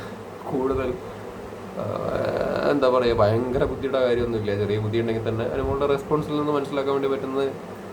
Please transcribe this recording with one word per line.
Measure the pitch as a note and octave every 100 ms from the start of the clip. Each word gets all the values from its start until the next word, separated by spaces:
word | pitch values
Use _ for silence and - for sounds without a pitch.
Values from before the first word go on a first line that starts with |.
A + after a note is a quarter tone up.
| - - - - -
കൂടുതൽ, | C3 C3 C3 B2+ B2 - - - - - - - -
ആ, | G#2+ - - - C3 - - - D3
എന്താ | C#3+ C3
പറയുക, | B2+ A#2+ A2+
ഭയങ്കര | G#2 A2+ B2 C3
ബുദ്ധിയുടെ | C3+ B2+ C3 C3
കാര്യമൊന്നുമില്ല. | B2+ A#2+ A#2 A2 G2+ G2+
ചെറിയ | G2+ G#2+
ബുദ്ധി | G#2+ A2+
ഉണ്ടെങ്കിൽ | A2+ A2 A2
തന്നെ | A2 A#2
അനുമോളുടെ | C#3 C3+ C#3 C#3+
റെസ്പോൺസിൽ | C#3 - D3+ D3 D3
നിന്ന് | D3
മനസ്സിലാക്കാൻ | D3 C#3 C#3+ C3+
വേണ്ടി | C#3 C#3
പറ്റുന്നത് | C3+ C3 C3+ C3+ - - - -